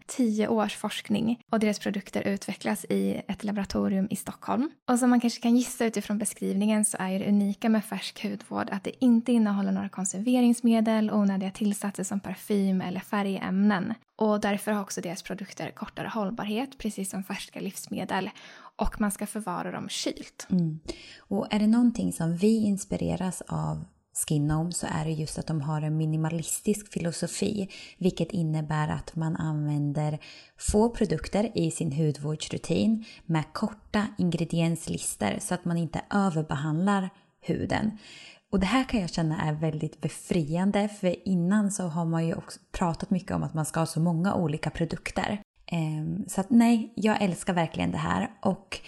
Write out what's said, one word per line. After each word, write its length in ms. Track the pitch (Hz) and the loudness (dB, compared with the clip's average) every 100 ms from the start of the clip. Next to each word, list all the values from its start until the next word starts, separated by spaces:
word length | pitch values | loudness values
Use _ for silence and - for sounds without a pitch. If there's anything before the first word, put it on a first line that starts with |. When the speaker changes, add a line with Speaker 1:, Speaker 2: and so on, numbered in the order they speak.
| - | -6
Speaker 1:
tio 400 | - 240 214 208 | 0 2 2 2
års 300 | 226 208 - | 2 0 -2
forskning. 640 | 214 - - 208 226 240 - | -6 -6 -2 0 2 -2 0
Och 80 | 226 | 2
deras 200 | 214 202 | 2 0
produkter 420 | 214 202 - 202 | -2 -4 -4 -4
utvecklas 640 | 202 196 - 196 220 214 - | -2 -4 -6 -6 -4 -4 -2
i 320 | 196 196 196 - | 0 0 -2 -4
ett 160 | 190 | -6
laboratorium 640 | 208 208 196 214 202 190 190 | -4 -4 -2 0 0 0 0
i 60 | - | -4
Stockholm. 560 | - - - 202 302 - - | -8 -10 -4 -2 -2 -6 0
Och 100 | 247 | 2
som 100 | 247 | 6
man 100 | 247 | 6
kanske 220 | 240 - | 4 0
kan 140 | 233 240 | 4 4
gissa 300 | 240 - 226 | 2 -2 -2
utifrån 320 | 214 - 208 | -2 -2 -2
beskrivningen 680 | 214 - 190 190 208 214 214 | -2 -4 -2 2 2 4 2
så 120 | - | -2
är 100 | 190 | -2
ju 100 | 190 | -2
det 100 | 196 | 2
unika 400 | 202 202 202 233 | 2 2 0 2
med 160 | 220 202 | 2 0
färsk 380 | 190 - - 208 | -6 -8 -8 -8
hudvård 420 | 202 - 202 214 | -8 -6 -4 -2
att 120 | 202 | -4
det 200 | - - 254 | -6 2 4
inte 260 | 233 233 | 6 6
innehåller 400 | 240 214 202 196 | 4 4 2 2
några 180 | 190 196 | 0 -2
konserveringsmedel, 1200 | - 185 185 226 254 240 240 233 226 220 220 214 | -4 -4 -2 2 4 6 6 6 6 4 4 4
onödiga 400 | 214 202 196 190 | 4 4 2 -2
tillsatser 520 | - 208 202 202 196 | 0 0 0 -4 -4
som 160 | 190 202 | -4 -4
parfym 600 | 196 185 - 208 196 185 | -4 -10 -2 2 4 2
eller 180 | 180 185 | 0 -6
färgämnen. 960 | - 208 196 190 180 185 208 196 196 226 _ - | -4 -2 0 -2 0 4 4 4 0 -6 _ 0
Och 240 | 220 208 | 2 2
därför 320 | 214 202 - | 2 0 0
har 100 | 208 | -2
också 200 | 196 - | -2 -6
deras 220 | 190 175 | -6 -8
produkter 480 | - 190 196 - 160 | -8 -10 -10 -10 -10
kortare 360 | - 214 - - | -8 -12 -8 -6
hållbarhet, 680 | 226 196 233 208 214 269 - | -4 -4 -4 -4 -4 -4 -6
precis 320 | 220 - 196 | -8 -6 -6
som 140 | 190 | -6
färska 360 | 196 190 - - | -8 -10 -10 -8
livsmedel. 680 | 180 - - 202 185 196 190 - - - - - | -8 -8 -8 -6 -4 -4 -4 -8 -20 -20 -20 -2
Och 260 | 208 - | -2 0
man 100 | 208 | -2
ska 160 | 202 208 | -2 -6
förvara 440 | 214 208 170 180 | -6 -6 -6 -6
dem 180 | 180 202 | -6 -8
kylt. 580 | - - - - _ - | -6 -6 -6 -14 _ -2
Speaker 2:
Mm. 300 | 180 165 156 - - - - | 0 0 -2 -10 -14 -14 -20
Och 340 | - 196 - | -6 -4 0
är 60 | 214 | 2
det 80 | 214 | 4
någonting 460 | 233 240 226 185 | 6 6 4 -2
som 220 | - 165 170 | 0 -2 4
vi 180 | 208 226 | 4 4
inspireras 800 | 214 196 - 180 170 165 185 175 - | 4 0 -2 -2 0 0 -2 -4 -6
av 380 | - 156 78 160 _ _ | -2 -2 -4 -8 _ _
Skinome 580 | - - 151 147 156 170 | -6 0 2 2 2 0
så 160 | 170 - | -4 -4
är 160 | 165 156 | -2 -2
det 60 | |
just 280 | 156 156 - | -2 -4 -6
att 80 | 160 | -4
de 140 | 160 | -2
har 200 | 143 156 | 0 -2
en 160 | 151 156 | 0 0
minimalistisk 960 | 160 156 160 165 151 - - 208 - | 2 2 0 -2 -4 -2 0 -2 -2
filosofi, 760 | - 170 160 165 - - 208 190 - - - | -4 -4 -2 -4 -2 -2 -2 -6 -8 -18 0
vilket 340 | 180 - 165 | 0 2 -2
innebär 560 | 180 160 156 151 156 151 | 0 0 0 0 0 0
att 280 | 156 - - | -2 -6 -4
man 200 | 160 165 | -2 0
använder 840 | 160 151 147 147 147 143 151 151 - - - _ | -2 0 0 0 0 0 -2 -2 -8 -20 -20 _
få 320 | - 208 226 | 0 4 4
produkter 600 | 233 202 156 - 190 226 180 | 2 0 0 0 0 0 0
i 140 | 165 | 0
sin 200 | - 170 | 0 -2
hudvårdsrutin 1120 | 139 156 143 143 156 - 151 - 170 208 220 220 - - | 2 2 2 -4 -6 -6 -8 0 2 4 2 -2 -18 -2
med 180 | 160 156 | -2 -2
korta 540 | - 208 - - 214 202 - | -4 -6 -6 -4 -2 -2 0
ingredienslistor 1200 | 180 165 165 165 165 165 - 165 - - 208 196 | -2 0 -2 2 2 0 -4 -6 -6 -2 -2 -2
så 140 | - | -4
att 120 | 180 175 | -4 -2
man 120 | 170 | -2
inte 240 | 165 - - | -2 -6 -2
överbehandlar 1000 | 202 196 160 156 151 156 156 190 202 185 - _ _ | 2 2 0 -2 -2 0 0 2 2 0 -8 _ _
huden. 560 | - - - - 214 214 - - - - _ | -4 -2 0 0 -2 -4 -14 -20 -20 -20 _
Och 80 | 196 | 0
det 60 | 185 | 2
här 180 | 254 | 2
kan 180 | 254 240 | 2 0
jag 80 | 170 | 0
känna 320 | - 160 151 | 0 0 2
är 120 | 156 | 0
väldigt 480 | 151 160 156 156 - | 0 -2 -2 -4 -4
befriande, 840 | 160 - - 185 147 165 190 202 208 | -6 -6 -2 0 0 0 2 2 0
för 400 | 208 185 175 - | 0 -2 0 0
innan 440 | 185 170 214 202 | 2 4 4 2
så 120 | 196 | 0
har 220 | 185 160 165 | -4 -2 0
man 220 | 165 165 | 0 0
ju 60 | |
också 260 | - - - _ | -2 -8 -18 _
pratat 380 | - 180 160 - | -2 0 0 0
mycket 220 | 185 - | -2 0
om 120 | 175 | -4
att 100 | 151 | -2
man 120 | 156 151 | -2 -2
ska 140 | - | 0
ha 80 | 160 | 0
så 120 | - | 2
många 360 | 170 165 185 - | 2 2 2 2
olika 340 | 165 156 - | 0 0 -4
produkter. 720 | - 165 175 - - - 208 - _ - | -2 -2 -2 -6 -4 -2 -4 -8 _ -6
Ehm, 520 | 170 156 156 160 170 190 | -2 -2 -2 -4 -6 -4
så 140 | - | -4
att 80 | 190 | 4
nej, 440 | 233 233 233 220 - | 6 8 6 2 0
jag 260 | 214 214 | 2 4
älskar 320 | 202 170 - | 2 0 0
verkligen 380 | 175 160 - 175 | 2 0 0 -2
det 60 | 175 | 0
här. 340 | 165 180 - - | 0 0 -2 -2
Och 380 | - 185 - - | -2 -2 -6 -16